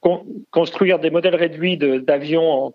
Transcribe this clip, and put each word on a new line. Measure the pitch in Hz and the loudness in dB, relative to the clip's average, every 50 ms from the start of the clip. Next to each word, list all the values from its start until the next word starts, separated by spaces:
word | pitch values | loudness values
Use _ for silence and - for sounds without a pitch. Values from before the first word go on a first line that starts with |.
con-, | - 175 175 - - - - - - _ | 2 2 0 0 -4 -14 -16 -16 -16 _
construire | - 165 170 156 - - 202 180 185 165 | -2 -2 -2 0 0 0 2 2 2 2
des | 160 160 | 0 0
modèles | 151 170 165 185 175 | -2 2 0 2 2
réduits | 160 170 170 151 156 165 180 180 156 | 2 0 -2 -2 -2 -2 -2 -2 0
de, | 143 139 131 | 0 0 0
d'avions | 131 131 139 147 139 143 147 156 165 165 160 151 131 135 | 0 0 0 0 0 0 -2 0 0 2 2 2 0 -2
en | 135 - | -4 -8